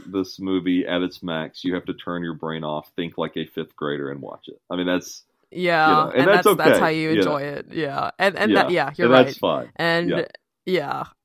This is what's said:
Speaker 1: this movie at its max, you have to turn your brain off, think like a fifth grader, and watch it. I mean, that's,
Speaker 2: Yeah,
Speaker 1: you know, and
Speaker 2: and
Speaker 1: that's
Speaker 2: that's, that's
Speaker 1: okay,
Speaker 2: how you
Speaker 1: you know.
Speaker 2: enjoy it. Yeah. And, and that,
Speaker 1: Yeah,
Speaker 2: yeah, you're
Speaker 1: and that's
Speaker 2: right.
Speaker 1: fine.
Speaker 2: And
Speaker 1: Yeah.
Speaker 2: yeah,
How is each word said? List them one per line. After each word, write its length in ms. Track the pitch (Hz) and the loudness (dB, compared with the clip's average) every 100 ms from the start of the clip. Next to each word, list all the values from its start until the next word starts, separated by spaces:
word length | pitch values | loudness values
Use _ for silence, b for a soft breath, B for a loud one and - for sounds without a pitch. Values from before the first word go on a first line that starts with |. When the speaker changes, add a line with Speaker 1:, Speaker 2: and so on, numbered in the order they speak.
Speaker 1:
this 360 | 92 95 92 - | -8 -4 -4 -6
movie 440 | 95 95 87 90 | -4 -2 0 0
at 180 | - 87 | 0 -2
its 200 | 90 - | -4 -6
max, 400 | 90 80 76 - | -8 -6 -8 -8
you 120 | 90 | -6
have 100 | 90 | -6
to 100 | 87 | -6
turn 300 | 85 - 87 | -10 -8 -6
your 100 | 85 | -6
brain 300 | 78 80 80 | -8 -8 -6
off, 260 | 78 76 - - | -6 -8 -8 -8
think 200 | 85 - | -8 -6
like 200 | 80 85 | -6 -6
a 100 | 80 | -8
fifth 300 | - 80 - | -8 -10 -8
grader, 340 | 73 73 69 | -6 -6 -8
and 100 | 71 | -10
watch 280 | - - - | -14 -16 -20
it. 120 | - - | -20 -10
I 60 | |
mean, 120 | 90 90 | -4 -2
that's, 340 | 90 - - _ _ _ | -2 -4 -18 _ _ _
Speaker 2:
Yeah, 360 | 175 180 165 156 | -6 0 2 4
Speaker 1:
you 60 | |
know, 160 | 151 156 | 4 2
and 100 | - | 2
Speaker 2:
and 60 | 160 | 4
Speaker 1:
that's 160 | 202 | 6
Speaker 2:
that's, 120 | 208 165 | 4 4
that's 140 | 156 | 6
Speaker 1:
okay, 100 | 110 | 4
Speaker 2:
how 80 | 165 | 4
you 220 | 160 156 | 0 0
Speaker 1:
you 40 | |
know. 60 | 156 | 0
Speaker 2:
enjoy 220 | 95 147 | 0 -2
it. 240 | 143 143 - | -4 -10 -10
Yeah. 400 | - 143 139 - - | -6 -6 -4 -6 0
And, 160 | 196 - | 0 2
and 200 | 208 196 | 2 4
that, 120 | 175 | 4
Speaker 1:
Yeah, 140 | 175 143 | 0 -2
Speaker 2:
yeah, 60 | 151 | 0
you're 100 | 147 | 6
Speaker 1:
and 80 | 131 131 | 6 6
that's 120 | - | 2
Speaker 2:
right. 220 | 92 71 - | -2 -2 -4
Speaker 1:
fine. 60 | - | -4
Speaker 2:
And 320 | 170 170 175 | 0 0 0
Speaker 1:
Yeah. 140 | 170 - - _ _ | -2 -4 -10 _ _
Speaker 2:
yeah, 400 | - 180 143 139 - _ | -2 -2 -2 -6 -8 _